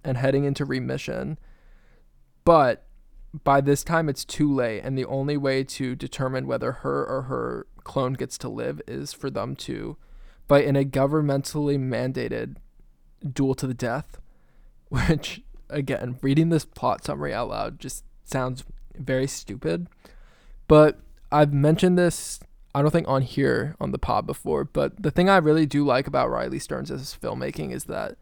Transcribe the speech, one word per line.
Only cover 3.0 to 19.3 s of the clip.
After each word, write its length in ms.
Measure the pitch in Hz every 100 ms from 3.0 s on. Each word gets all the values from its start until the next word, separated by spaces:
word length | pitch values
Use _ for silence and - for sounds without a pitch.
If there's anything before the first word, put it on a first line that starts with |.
| - - - 151
by 160 | - 139
this 240 | 139 143
time, 240 | - 165 160
it's 160 | 131
too 280 | - - 147
late, 280 | 135 120 107
and 160 | - 131
the 80 |
only 320 | 127 135 139 147
way 280 | 139 131
to 300 | 135 - 131
determine 520 | 127 135 - 131 131 131
whether 260 | 123 123
her 320 | 127 139 139
or 180 | - 131
her 440 | 127 131 120 120 - -
clone 300 | - - 127
gets 240 | 131 127 -
to 100 | 127
live 320 | 110 120 151 -
is 260 | 127 143
for 180 | - 139
them 260 | 131 113 139
to 400 | - - 110 147 - - - - -
fight 160 | 143
in 120 | 143 143
a 80 |
governmentally 920 | 139 131 139 156 147 139 135 151 147 139
mandated 800 | 131 113 127 131 120 113 123 - - - - _ - - 151
duel 220 | 127 135
to 120 | 131 135
the 80 |
death, 440 | 123 123 123 - - - - _
<laughs> 340 | - - - -
which, 540 | 127 131 156 - - - - -
again, 480 | 147 139 135 123 123
reading 280 | 135 139 165
this 160 | 165
plot 400 | - - 123 -
summary 280 | - 143 143
out 160 | 104 120
loud 300 | 107 107 135
just 260 | 135 - - -
sounds 400 | - 135 127 127 - - - -
very 300 | 131 131
stupid. 600 | 135